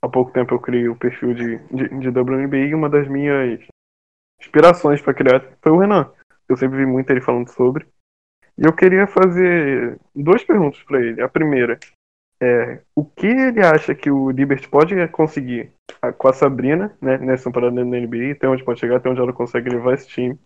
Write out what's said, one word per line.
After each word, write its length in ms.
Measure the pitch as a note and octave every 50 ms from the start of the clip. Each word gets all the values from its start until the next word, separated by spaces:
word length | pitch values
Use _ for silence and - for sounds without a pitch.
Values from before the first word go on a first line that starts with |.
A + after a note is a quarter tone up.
há 60 | - A#2+
pouco 240 | B2 B2+ B2+ B2+
tempo 220 | - C3 B2 A#2+ B2+
eu 60 | B2
criei 280 | - - B2 B2 A#2+ A#2+
o 100 | A#2 A#2
perfil 360 | - B2 B2 - - B2 A#2+
de, 240 | A#2+ A#2+ A#2 A2+ A2+ - -
de, 320 | - C3 C3+ - B2+ C3+
de 120 | C3 B2+
W 280 | B2 B2+ B2 B2+ C3 C3
N 80 | C#3 C#3
B 100 | C#3 C3+
A 80 | C3+ C#3+
e 80 | D3+
uma 140 | D#3+ D#3 D3
das 180 | D3 D3 C#3+ C3+
minhas 520 | C#3 C#3 C#3+ D3 C#3+ C#3 C3 B2 A2+ - - _ - _ _ _ _ _ _ _ _ _ _ _ _ _
inspirações 600 | - - - D3+ D#3 F3 F3 E3+ - D3 D3 C#3+
pra 120 | - - C#3
criar 280 | - C#3 C3 B2+ C3 C3 - - _
foi 100 | _ D#3+
o 80 | D#3 F3
Renan. 320 | F#3+ G3+ G#3 F#3 C#3 - _ _ _ _ _ _ _ _
Eu 80 | C3 C3
sempre 200 | C3+ C3 C3 C3+
vi 80 | C3+
muito 240 | C3 B2+ C3 C3 -
ele 120 | C#3+ B2+
falando 280 | B2 - B2 A#2+ A#2+ B2
sobre. 380 | - - B2+ B2 C3 D#3 - _ _ _ _ _ _ _ _ _ _ _ _ _ _ -
E 80 | -
eu 100 | D#3 D#3+
queria 320 | - F#3+ F#3 F#3 F#3+ G3+ G3
fazer 920 | - F#3+ F#3+ F#3+ F3 F3 F#3 F3+ F3 E3+ D3+ C#3 C3+ A#2+ A#2+ A#2+ B2 - _ _ _
duas 300 | C#3 C#3+ D#3 F#3 A#3+ -
perguntas 400 | - E4+ G#3+ E3+ C#3+ - - -
pra 160 | - C#3+ C3
ele. 220 | A#2+ A#2+ A2+ A#2
A 80 | A#2+ C3
primeira 500 | _ - D#3+ D3+ C#3+ B2+ B2 A#2 A#2 - - - _ _ _ _ _ _ _ _ _ _
é: 400 | B2+ B2 A#2+ A#2+ A#2 B2 B2 - _ _ _
o 100 | - D3
que 220 | D3+ _ - - G3+
ele 380 | A#3+ C4 C4 C4 A#3+ A3 G3
acha 280 | E3+ D#3 D#3 - - C#3+
que 140 | - - D3
o 200 | C#3 C#3 C3+ C3+
Liberty 380 | C3 C3 C#3 C#3 C#3 C3 - -
pode 280 | - C#3+ D#3 E3+ G3+ F#3 F3 D#3+
conseguir 640 | - - D#3+ D#3 - D3+ C3+ B2 B2 A#2 A#2 - _ _ _ - - _
a, 100 | - B2
com 160 | A#2+ _ - C3+
a 60 | C3
Sabrina, 640 | - D3 C#3 C3+ B2 B2 C3+ D3+ E3+ G3 G#3+ - _
né, 160 | - C3+ C3 C3+
nessa 280 | B2+ C3 C3 B2+ -
temporada 300 | B2+ A#2+ B2 A#2+ B2 A#2+
da 60 | B2
N 260 | B2 B2 B2 B2 A#2+ A#2
B 220 | A#2 A#2 B2 C3+
A, 40 | D3
até 140 | - - C3+
onde 160 | C3 B2+ C3
pode 160 | - A#2+ -
chegar, 180 | - A#2 B2 B2+
até 120 | B2+ C3
onde 100 | B2+ B2
ela 140 | B2+ B2 B2+
consegue 360 | - A#2+ A#2+ - B2 A#2+ B2+
levar 240 | B2 A#2+ A#2 B2+ C3
esse 140 | C#3 C#3 _
time. 300 | - - B2 B2 B2+ - _